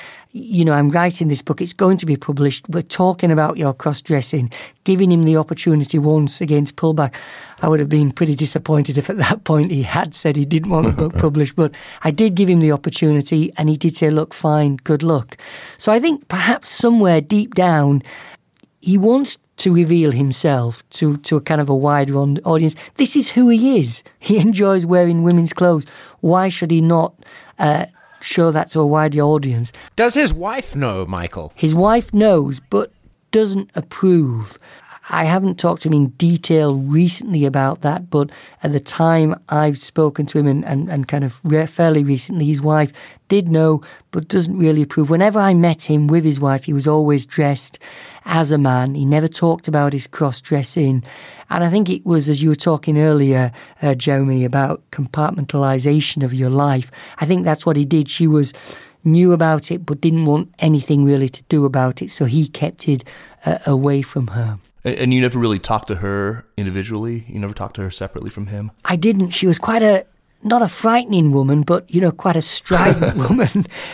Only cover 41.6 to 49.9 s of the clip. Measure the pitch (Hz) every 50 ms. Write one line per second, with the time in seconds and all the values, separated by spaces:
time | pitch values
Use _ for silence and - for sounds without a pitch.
41.6 | 160 156 - - 170 165 156 151 143 139 139 127 - - 190 170 147 147 156 139
42.6 | 143 151 151 156 151 143 - - - - - _ _ - 196 208 180 170 160 160
43.6 | 160 160 156 147 - - - - _ _ - 170 156 - - 190 170 170 180 185
44.6 | 165 156 156 151 147 143 - 160 151 139 165 165 190 214 208 214 196 196 185 170
45.6 | 170 170 160 - - - 151 147 151 147 160 170 160 156 143 135 143 139 135 131
46.6 | - - 147 139 135 151 151 156 151 147 147 139 139 - - - 151 143 139 127
47.6 | - - _ - - - - - - - - - - - 165 165 160 139 156 147
48.6 | 139 131 127 127 127 135 135 147 139 135 147 156 156 160 160 - 175 165 165 170
49.6 | - - 151 147 143 143